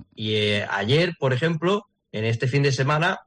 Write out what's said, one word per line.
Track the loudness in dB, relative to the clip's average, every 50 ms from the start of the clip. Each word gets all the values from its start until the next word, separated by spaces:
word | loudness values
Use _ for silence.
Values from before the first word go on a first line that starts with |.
| -10 _ _
Y, | -8 -4 -2 0
eh, | 0 0 2 0 0 -2 -2
ayer, | -2 -2 0 2 2 2 2 0 -2 -2
por | -2 0 0
ejemplo, | 0 0 0 -2 0 0 0 0 0 -2 _ _ _ _ _ -8
en | -4 -2
este | -2 -2 0 -2 0
fin | 0 2 2
de | 2
semana, | 2 0 0 0 0 2 0 0 -2 -4 -8